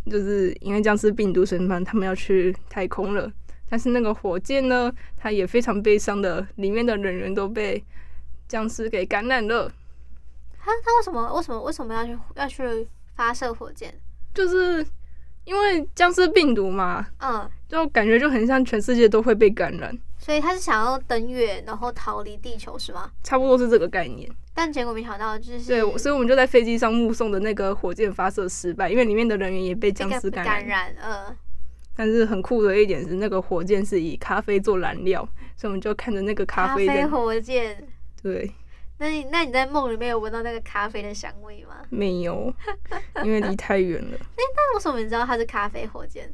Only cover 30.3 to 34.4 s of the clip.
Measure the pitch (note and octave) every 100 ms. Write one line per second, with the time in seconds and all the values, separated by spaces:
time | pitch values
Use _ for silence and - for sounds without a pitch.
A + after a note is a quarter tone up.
30.3 | G3 G#3+ G#3 G#3 G3 F3+ - G#3+ G3+ G3
31.3 | - - - - - - - A3 A3+ A3
32.3 | G3+ F#3+ A#3+ G#3 G3 G#3 D#3+ D#3 F3+ G#3
33.3 | F#3+ - F3+ F3+ G3+ G3 F#3+ D#3+ - -
34.3 | G3